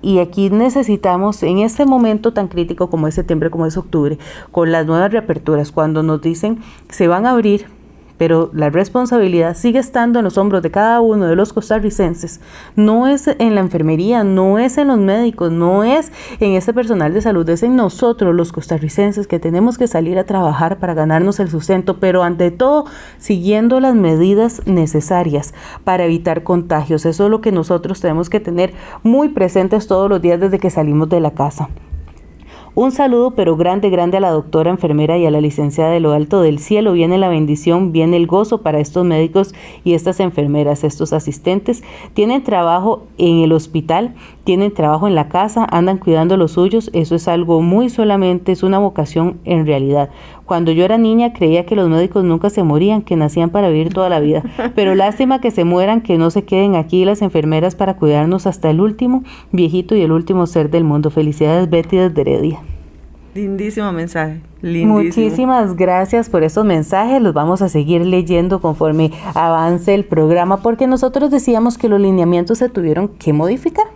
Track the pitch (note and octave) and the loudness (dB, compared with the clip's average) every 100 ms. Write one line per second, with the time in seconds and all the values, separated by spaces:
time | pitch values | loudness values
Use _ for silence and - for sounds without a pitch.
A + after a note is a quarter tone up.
0 | G3+ F#3+ F3 F3+ G3 G3+ B3 C4 C4+ G3+ | 2 0 0 -2 0 2 2 0 0 0
1 | G3 F3+ G3+ G3+ D#3 F#3 A3 A3 C#4+ C4 | 0 0 -2 -2 -2 0 0 0 0 2
2 | A#3 G#3+ A3+ A3+ F#3+ F3 E3+ E3+ F3+ D#3+ | 2 0 -2 -2 -4 -4 -6 -4 -4 -2
3 | D#3 D#3+ F3 D#3+ D#3+ E3 D#3+ D#3+ - E3 | -2 -4 -2 -2 -2 -2 -4 -4 -4 -2
4 | D3 D3+ - - - - E3 E3 D#3 E3 | -2 -4 -12 -20 -8 -2 0 0 0 0
5 | G3 A3 A3 D3+ - D3+ D3 - D#3 D#3 | 0 -2 -4 -6 0 -2 0 -2 -2 0
6 | D#3+ D#3 E3 E3 G#3 A3+ - - - - | 0 -2 -2 -2 -4 -6 -10 -20 -18 -2
7 | F3 F3 A#3 B3 G#3+ G3+ - - - - | 0 2 2 2 2 0 -2 -20 -20 -20
8 | - - E3 E3 E3 D#3 D3 D#3 G3 B3+ | -20 -4 2 2 0 -2 0 0 0 -2
9 | B3 A#3+ F#3+ E3+ E3 E3+ A#3+ B3 C4 A#3+ | 0 2 2 2 0 0 0 0 0 -2
10 | A#3 A#3+ G#3 G3 G3+ F#3+ E3+ G3 G#3+ A#3 | 0 0 0 0 0 0 0 0 2 4
11 | A3+ G#3+ F3+ E3+ G#3+ - G#3+ G#3+ G#3+ - | 2 2 2 2 0 -2 -2 -2 -2 -2
12 | F3+ E3+ E3 - - - - - G#3+ A3+ | -2 -2 -10 -14 -20 -20 -8 0 2 4
13 | B3+ C#4 C#4 - A3+ G#3 F#3 F3 D#3 D#3+ | 2 0 0 0 2 2 0 0 0 0
14 | F#3+ A#3+ G3+ F#3+ F#3+ G#3 B3 C4 C#4+ A#3+ | 0 0 2 2 2 2 0 0 2 2
15 | G3 G#3 A#3 A#3 E3+ E3 E3+ F#3+ A3 C#4+ | 2 2 0 0 -2 0 2 2 2 0
16 | - - - - G#3 F#3+ F#3 A#3 A#3 G#3 | -2 -12 -18 -4 0 0 0 -2 0 0
17 | D3+ F#3 A3 F#3+ E3 E3 A#3 B3+ G3+ - | 0 0 0 0 0 0 2 2 0 0
18 | B3 A#3 F#3+ E3+ E3+ E3+ - E3 D3+ - | -2 2 2 2 0 -6 -6 -4 -4 0
19 | G3+ G3+ G3+ F3 E3 E3+ A3+ A#3+ A#3 E3+ | -2 -2 -4 -4 -2 0 0 0 -2 0
20 | E3 F#3 F#3 G3 E3+ C#3+ D#3+ F#3 F3+ D#3+ | -2 -2 -2 0 0 0 -2 -2 -4 -2
21 | D#3 D#3 F#3+ G3+ F#3+ D#3+ D3+ F#3+ F3+ F#3 | 0 2 0 0 -4 -4 -2 -2 0 -2
22 | F#3+ F3+ F3 F3 F3 E3+ B3+ D4 C#4+ - | 0 2 0 0 -2 0 2 2 -2 -12
23 | - - - G3 F3 G#3 A#3 C4 C4 A#3+ | -20 -20 -4 -2 0 2 2 2 2 2
24 | F3 D#3+ F3 G3+ A#3 A#3 - F3+ D#3+ D#3 | 2 2 4 4 2 -2 -2 0 2 -2
25 | D3 F3+ E3+ C#3+ D3 - - - - F#3 | 0 0 0 -2 -6 -16 -20 -10 -4 0
26 | E3+ E3+ E3+ D#3+ E3 F3+ F3 D#3 C#3+ D#3 | 0 0 -2 -4 -2 -2 0 -4 -2 -2
27 | E3 E3 G3+ A3 A3 F#3+ D#3 F3 F3 F#3+ | -2 0 0 0 0 -2 -2 -2 -2 -6
28 | F3 D#3+ E3+ G#3+ F3+ F3 F#3 - - - | -4 -2 -2 -4 -4 -2 -2 -4 -18 -4
29 | A3 B3+ D4 D4 F#3 F#3+ F#3+ G#3+ G#3+ F#3+ | 2 2 2 0 0 0 0 0 0 0
30 | G3 F#3+ F3 E3+ F#3+ F#3 F#3 - D3+ D3 | 2 2 2 2 0 0 -2 -2 0 0
31 | D#3 F3 D3+ - C#3+ - D3 - - - | 2 0 0 -2 -4 -4 -10 -10 -12 -14
32 | - - - - - - - - B3+ C4 | -14 -20 -20 -20 -20 -20 -10 -2 -2 0
33 | C#4 A#3+ B3 B3 F3 D#3+ F3 F#3+ G3+ F3+ | 2 2 2 0 0 2 0 0 0 0
34 | F3 F#3+ F#3+ D#3 D3+ E3 D#3+ F#3 D#3+ D3+ | 0 0 0 0 -2 0 0 0 0 0
35 | D3+ F3 E3 D3+ D3+ D3 D3 C#3+ D#3+ E3+ | 2 2 2 2 0 -2 -4 0 0 2
36 | D#3 D3+ D3+ G3 E3 C#3+ D3 G#3 G#3+ F3 | 2 0 0 2 2 0 -2 0 2 2
37 | E3 F#3 F#3+ E3 D3+ D3 - E3+ F#3 D#3+ | 2 2 2 0 0 0 0 0 2 2
38 | D#3+ F3 E3+ F3+ G#3+ A3+ E3+ D3+ D3 F3+ | 2 2 2 0 0 -2 0 -2 -2 0
39 | F3+ D#3+ E3 F3 G3 - - - - E3+ | 0 2 2 0 -2 -6 -20 -8 0 0
40 | E3+ F3 F#3 D#3+ D3 D3 D3 C#3+ D#3 - | 0 -2 -2 -2 -2 0 0 0 -4 -4
41 | D#3+ D#3+ D3+ C#3+ - F#3+ G#3 A#3+ - - | -4 -4 -4 -6 -2 -2 -2 -6 -6 -20
42 | - - G#3 C4 C4+ G3+ E3+ F3 G3 A3+ | -10 -2 0 0 0 0 2 0 0 -4
43 | - - E3+ E3 D#3+ D#3+ D#3 D#3+ D#3+ E3 | -8 -2 2 4 4 2 0 -6 -2 -2
44 | A#3 - - - - F#3 G3+ G3+ D3+ D#3 | -2 -8 -20 -10 -2 0 0 0 0 2
45 | G3+ E3+ D3 F3 G#3 G#3+ A3+ E3+ F3+ F#3+ | 2 0 0 0 0 -2 0 0 0 0
46 | - D#3+ E3+ F#3+ E3 E3 F#3 A3+ A3+ - | 0 2 2 2 2 2 2 0 -2 -4
47 | D#3+ E3+ E3 E3+ E3+ E3 E3+ G3 B3 A#3 | -2 -2 0 -2 0 2 2 2 0 0
48 | G#3+ G3 F#3 F3+ F3+ F3+ F#3+ G3 G3+ F#3+ | 0 2 2 0 -2 0 2 2 0 -2
49 | D3 E3 E3+ E3+ - E3+ D#3 C#3 C#3 C#3+ | -4 0 -2 -4 -2 0 2 0 2 0
50 | C#3+ - - - - F3 E3+ E3 F#3 A3+ | -2 -6 -20 -20 -6 -2 0 2 2 2
51 | A3+ A3+ A#3 A#3 E3+ E3+ F3 G#3 F3+ D#3+ | 2 2 0 0 2 2 0 0 2 2
52 | F3 G3+ F3+ E3 G3+ G3+ E3+ D3 F#3+ G#3+ | 0 0 0 0 0 0 0 2 2 0
53 | G#3 E3 D3+ D3+ E3+ F#3 G3 D#3 D#3+ F#3 | -2 0 0 0 -2 0 0 0 0 -2
54 | F#3 E3+ D3 D#3 D#3+ - A#3+ A#3+ G3 F#3+ | 0 0 0 0 -4 -6 -4 0 0 2
55 | G3 G#3 C4 C4+ B3 - E3+ F3 F#3+ A3+ | 0 0 0 0 -2 0 0 2 2 0
56 | A3+ E3+ E3 G3+ G3 F#3+ G3+ F3+ D#3+ F3+ | 0 0 2 0 -2 0 2 0 0 2
57 | F#3 G#3 G3+ E3 D#3 D#3 F3 - G3 F#3+ | 2 0 0 0 0 0 0 -2 -4 0
58 | D3+ D3 D#3 F#3 F#3+ F3+ E3 D#3 G#3 G#3+ | 2 2 2 0 -2 -2 0 2 0 0
59 | B3 C4 C4 - - F3+ E3+ F3 E3+ A3 | -2 -2 -4 -18 -6 0 0 0 0 0
60 | E3 E3 E3 F#3 E3+ E3+ D3+ E3 D#3+ D3 | 2 0 0 -2 0 0 0 0 2 0
61 | D3+ D#3 D3+ D3 D3+ E3 F3+ E3+ E3 F#3+ | 0 0 -2 0 0 2 2 0 0 0
62 | F#3 E3 C#3 C3+ D3+ D3+ - - - - | 0 0 0 0 -2 -4 -12 -14 -16 -20
63 | - - - G3 G3+ G3 G#3 G#3+ G#3 E3+ | -20 -20 -16 -10 -6 -6 -6 -4 -4 -4
64 | E3+ E3+ D#3 D#3+ D#3 - F3 E3+ G#3+ G#3+ | -6 -6 -6 -8 -16 -12 -6 0 2 2
65 | E3+ F3 A3 A3 B3+ B3+ G#3 F3 F#3 F3+ | 2 0 0 0 0 2 0 0 2 2
66 | F#3+ A#3 A3+ F3+ D#3 D#3 G#3+ E3 D#3 F#3+ | 0 -2 0 0 0 0 0 0 0 -2
67 | A3+ C4+ G#3+ D3+ D#3 F#3 F#3+ D3+ D3 E3+ | 2 2 2 0 0 0 0 0 0 0
68 | F3 F3+ E3+ F3 F3+ F#3+ E3+ D#3 D#3+ D#3 | 2 0 2 0 0 0 -2 0 0 2
69 | D#3+ D#3 G3 D#3 E3 E3 E3 F3 F3 G3 | 0 -2 -6 -2 0 2 0 0 0 0
70 | G3+ D#3+ D#3 E3+ F3 G3 A3 A#3 C4 B3+ | 0 0 2 2 2 0 0 0 0 2
71 | B3+ B3+ C#4+ C4+ A#3+ A#3 A#3 A#3 A#3 G3+ | 0 0 0 0 2 2 0 0 0 2
72 | G3 F#3+ E3+ F3 F3 A3+ B3 A3+ E3+ D#3 | 2 2 2 0 0 -2 -2 -2 -2 -2
73 | G3+ - - D3+ E3 B3+ E4+ E4 G#4+ | -2 -6 -2 0 0 -2 -2 -2 -4